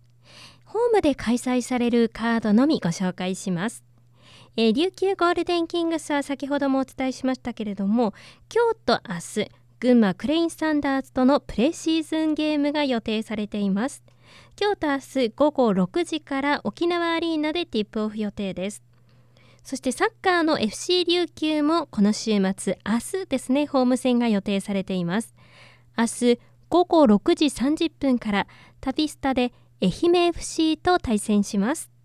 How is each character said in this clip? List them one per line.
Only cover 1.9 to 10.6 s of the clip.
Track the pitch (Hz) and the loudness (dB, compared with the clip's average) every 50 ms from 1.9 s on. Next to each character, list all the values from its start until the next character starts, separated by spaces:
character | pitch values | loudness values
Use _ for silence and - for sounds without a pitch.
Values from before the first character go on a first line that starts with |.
る | 233 233 233 220 | 2 2 2 2
カ | - - 220 233 233 226 | 0 -2 -2 -2 0 0
ー | |
ド | - 220 202 | 2 4 4
の | 220 269 | 4 6
み | 302 320 - | 4 2 2
ご | - 160 | 0 -2
紹 | 165 - 190 185 180 | -2 -2 -2 -4 -4
介 | - 185 185 190 | -4 -4 -6 -6
し | 185 - 196 | -6 -4 -4
ま | 180 165 180 233 | -4 -2 -2 -4
す。 | - - - _ _ _ _ _ _ _ _ - - - - - _ | -6 -8 -16 _ _ _ _ _ _ _ _ -20 -20 -20 -20 -10 _
え | - 226 226 | 0 2 2
ー、 | 214 | 2
琉 | 247 330 381 | 2 0 -2
球 | - - 370 381 392 | -2 -2 -2 -2 0
ゴ | - 349 | 2 2
ー | 349 349 | 2 2
ル | 339 339 | 0 -2
デ | - 349 339 | -2 -2 -2
ン | 330 330 | -2 -2
キ | - 349 339 | -2 -2 -2
ン | 330 | -2
グ | 330 311 | -2 -4
ス | - - 302 | -4 -4 -2
は | 285 277 | -2 -2
先 | - 277 269 - 269 | -4 -6 -8 -6 -4
ほ | 285 285 | -2 -2
ど | 277 277 | 0 0
も | 262 269 | 0 0
お | 262 | -2
伝 | 262 - - 269 262 | -4 -6 -6 -4 -4
え | |
し | 254 - - | -4 -4 -4
ま | 254 262 | -4 -4
し | 254 | -4
た | - 254 226 | -6 -8 -10
け | - 220 | -8 -8
れ | 208 196 | -8 -6
ど | 196 202 196 | -4 -2 0
も、 | 214 240 247 202 - - - - - - _ - | 2 2 2 0 -2 -6 -12 -20 -20 -20 _ -4
今 | - 440 480 466 453 | 0 0 2 2 0
日 | - _ - 233 - | -2 _ 0 0 0
と | - - 180 | -2 -4 -8
明 | 170 - - - 214 202 | -8 -8 -8 -6 -6 -6
日、 | - - _ _ _ _ _ | -6 -8 _ _ _ _ _
群 | - 254 247 240 | 2 4 6 6
馬 | 220 196 180 | 6 4 2
ク | - - 233 | 0 -2 -2
レ | 302 | 0
イ | 330 339 | 0 0
ン | 330 | -2
サ | - - | -2 -2